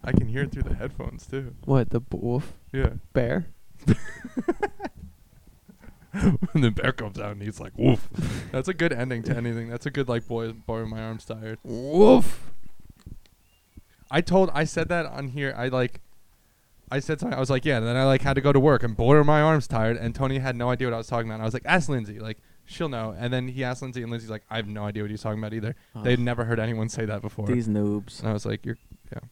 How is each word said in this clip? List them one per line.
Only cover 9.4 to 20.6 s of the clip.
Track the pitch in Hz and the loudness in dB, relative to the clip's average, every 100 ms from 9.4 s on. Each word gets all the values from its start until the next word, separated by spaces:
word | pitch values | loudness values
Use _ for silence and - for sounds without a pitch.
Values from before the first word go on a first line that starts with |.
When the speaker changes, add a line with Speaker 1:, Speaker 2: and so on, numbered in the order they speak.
| 120 117 117 | -2 -6 -8
Speaker 1:
That's | 120 147 | -8 -6
a | |
good, | 139 127 | -4 -2
like, | 120 - | -2 -2
"Boy, | 113 113 | -6 -6
boy, | 113 - 113 | -8 -8 -6
my | 113 110 | -6 -8
arm's | 113 110 | -8 -10
tired." | - 113 110 113 | -10 -12 -10 -12
Speaker 2:
Woof. | - 117 135 165 208 262 - - - - - - - - - - - _ _ _ _ - _ _ - | -10 -8 0 8 10 12 10 6 -2 -4 -6 -10 -16 -20 -18 -18 -20 _ _ _ _ -20 _ _ -2
Speaker 1:
I | 139 | -2
told, | 175 180 190 | 4 4 4
I | - | 2
said | 156 - 160 | 0 -2 -2
that | 175 156 | -2 -4
on | 135 139 | -8 -8
here. | 139 139 - | -4 -4 -2
I, | 127 | -2
like, | 127 123 - - - - _ _ _ _ _ - | 0 0 -4 -14 -20 -20 _ _ _ _ _ -6
I | 135 | -6
said | 139 151 | -4 -4
something. | 240 | -4
I | 131 | -2
was | 131 | 0
like, | 135 | 0
"Yeah." | 147 127 | 0 0
And | 113 | 0
then | 123 | 2
I, | |
like, | 135 135 | 4 4
had | 139 | 2
to | 139 | 2
go | 139 | 6
to | 135 | 6
work | 143 131 | 6 6
and | 117 | 2
"boy, | 110 117 151 | 2 6 8
my | 147 151 | 8 6
arm's | 156 156 127 | 6 4 2
tired." | 117 110 117 | 0 2 0
And | 117 | -4
Tony | 117 135 135 | -2 -2 0
had | 131 | -2
no | 120 | -2